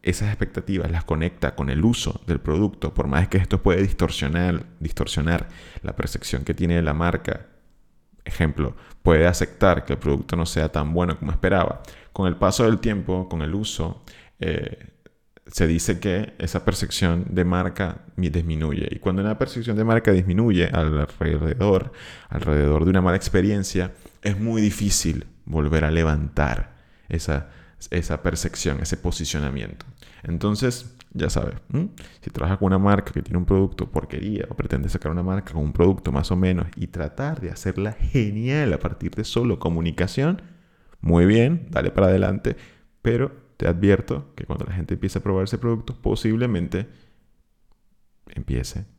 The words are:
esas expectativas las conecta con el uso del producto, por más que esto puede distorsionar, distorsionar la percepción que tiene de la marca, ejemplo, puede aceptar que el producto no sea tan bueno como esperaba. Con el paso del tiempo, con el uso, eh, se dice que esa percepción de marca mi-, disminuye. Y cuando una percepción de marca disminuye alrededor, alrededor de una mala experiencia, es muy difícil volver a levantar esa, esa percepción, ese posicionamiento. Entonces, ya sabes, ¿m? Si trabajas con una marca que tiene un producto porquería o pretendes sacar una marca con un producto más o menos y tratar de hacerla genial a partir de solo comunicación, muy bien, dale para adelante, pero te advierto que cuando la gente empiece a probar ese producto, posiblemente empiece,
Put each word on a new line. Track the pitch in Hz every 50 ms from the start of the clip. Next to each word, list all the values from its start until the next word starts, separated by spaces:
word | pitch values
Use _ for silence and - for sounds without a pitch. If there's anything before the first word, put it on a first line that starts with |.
| -
esas | - 92 - 107 104
expectativas | 104 - 110 - - - - - 98 92 82 82
las | 85 82 -
conecta | - 82 80 80 87 - - - 67 -
con | - 69 67
el | 65 76 85
uso | 117 117 - - - - - -
del | - 85 65
producto, | - - 78 85 104 98 - - - - -
por | - -
más | - 67 78 92
que | - -
esto | 95 92 - - 92
puede | - 101 87 92
distorsionar, | 98 98 - - 92 78 - - - 69 80 87 90 92 87 78 - - - -
distorsionar | 80 78 - - - - - 78 73 80 85 82 - - - - - - - -
la | - - -
percepción | - - - - - - - - - 71
que | - -
tiene | - 87 85 85
de | 85 85
la | 78 73
marca, | 78 85 87 82 82 - - - - - - _ _ _ _ _ _ _ _ _ _ _ _ _ - -
ejemplo, | - - - 85 78 71 - 73 64 - - - - - - _
puede | 92 82 78 82
aceptar | 87 85 - 85 - - - 104 95 85 71 -
que | - -
el | 82
producto | - 73 71 69 - - -
no | 85 82
sea | 82 - 82 78 78
tan | - 73 73 76 80
bueno | 87 90 87 78 -
como | 78 71
esperaba. | 78 - - 92 95 92 - - - - - - - - - - -
Con | - 98
el | 90 87
paso | - 101 95 98 - 120
del | 110 110 95
tiempo, | - 117 104 98 - - 92 92 92
con | - - 82
el | 76 78 85
uso, | 101 107 - - - 80 82 95 - - - - - - - _ _
eh, | - 85 80 - - - - - - - _ _ _ - _ _ _ _ _ - _
se | - - - 90
dice | 80 82 82 - - 92 85
que | - 104 90 98 107 - - -
esa | - 87 - 90 -
percepción | - 95 - - 92 - - 98 87 85 87 90 -
de | 87 90 90
marca | 87 87 90 90 92 - - 98 85 82 - - - _
mi-, | - 90 82
disminuye. | 76 90 80 82 80 78 78 78 73 - - -
Y | - -
cuando | - 98 92 95
una | 98 107 110
percepción | 107 135 - - 120 113 120 107
de | 107 110
marca | 113 113 113 - 120
disminuye | 98 92 90 95 87 98 117 117 101 90 82
alrededor, | - - 82 80 78 76 73 73 - - - - 80 80 73 80 80 76 - 92 104 98 92 101 - - - - - - - - -
alrededor | - - - - 76 73 73 73 76 76 80
de | 90
una | 92 95
mala | 90 92 87
experiencia, | 92 - - - 95 90 104 104 101 95 - - 95 90 92 - - - - _ _ -
es | 104 101 95
muy | 107 117 113 110
difícil | 107 104 92 - 104 101 92 - - 85 78 - - - - - -
volver | - 78 80 73 73 80 78 76
a | 76
levantar | 80 82 82 80 76 76 73 71 - - 73 65 60 - - - - - _ _ - _ _ -
esa, | - 82 - - 76 71 71 - - - - - _ - - -
esa | - 87 82 - 82 76 -
percepción, | 90 - - - 85 - - - 85 71 67
ese | - - -
posicionamiento. | - - 87 82 - 80 - - 78 73 69 67 67 55 50 - - - - - - - - - - -
Entonces, | - 85 82 - 104 104 104 127 123 123 - - - - - - _ -
ya | - 76 -
sabes, | - - - - - - - -
¿m? | - 127 175 214 - - - - - -
Si | - -
trabajas | - - 64 80 95
con | 95 101
una | 95 92 95
marca | 98 101 101 101 - - -
que | -
tiene | - - -
un | 90 90
producto | 85 98 95 95 92 - - - -
porquería | - - 71 - - - - 104 107 95 - -
o | -
pretendes | - - - - - 69 - -
sacar | - - 76
una | 80 87 87
marca | 92 92 101 - - -
con | 82
un | 73 76 -
producto | - 85 98 95 92 - -
más | 64 69 - -
o | 95
menos | 90 92 92 92 90 82 85 -
y | - 87
tratar | 85 - 92 78 73 - - 135 147 156 143
de | 104 85
hacerla | 85 - - 98 90 92 98 107 110
genial | - - - - 135 110 104 101 107 113 127 135 151 147 117 80
a | 71
partir | - 87 - - - -
de | - - 110
solo | - - 123 123 123 101 -
comunicación, | - 85 85 82 82 82 - - 87 - - - 135 160 190 - - - - _ _ _ _ _ _ _ - _
muy | - 80 82 85 87
bien, | 95 107 113 117 135 170 170 131 -
dale | - - - -
para | - - 98
adelante, | 92 92 92 98 101 98 104 - 113 110 - - - - _ _ _ _ _ _
pero | 117 117 120 131 143 - - - _ _
te | _ -
advierto | 85 85 87 98 101 101 - - - - 139 139 - -
que | - -
cuando | - - - -
la | - 92
gente | 90 82 - -
empiece | - - 95 - 95
a | -
probar | 98 95 95 95
ese | 104 -
producto, | - 120 117 117 110 117 - 123 -
posiblemente | - 107 107 107 - 113 110 113 123 123 110 87 87 - - 90 104 - - - - _ _ _ _ _ _ _ _ _ _ _ _ _ - _ _ _ _ _ _ _ _ _ _
empiece, | - - - - - 67 62 64 - - - - - _